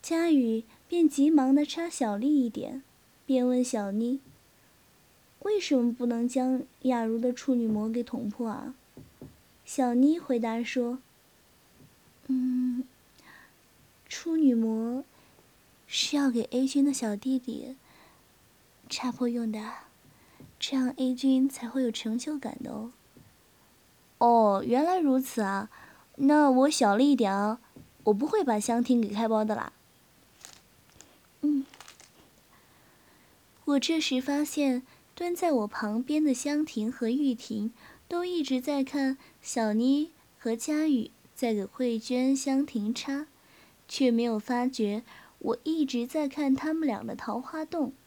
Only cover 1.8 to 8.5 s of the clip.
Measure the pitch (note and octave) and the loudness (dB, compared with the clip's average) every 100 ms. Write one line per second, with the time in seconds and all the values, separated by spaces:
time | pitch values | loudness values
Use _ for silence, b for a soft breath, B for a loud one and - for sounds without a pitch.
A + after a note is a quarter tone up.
1.8 | E4+ - A3+ G3+ C4 D4+ A#3+ - - C4+ | -6 -2 -2 0 2 2 0 -4 -10 -12
2.8 | - _ _ _ - C4 B3 B3 B3 A3+ | -16 _ _ _ -2 0 2 2 0 -2
3.8 | G3+ G3+ A#3+ C4+ - - _ _ _ _ | -2 -2 -2 -4 -8 -20 _ _ _ _
4.8 | _ _ _ _ _ _ G4+ G#4 F4 C4+ | _ _ _ _ _ _ -2 -2 2 2
5.8 | A#3+ A#3+ A#3+ A#3 B3 C4 B3+ C4 - _ | 2 0 -2 0 0 0 0 -2 -4 _
6.8 | B3+ A#3+ A3+ A3+ B3 B3 - B3 A3+ G#3+ | -2 0 0 0 -2 -2 0 0 2 0
7.8 | A3 A#3 A#3 - G#3 - A3+ | -2 -4 -4 -6 -6 -6 -6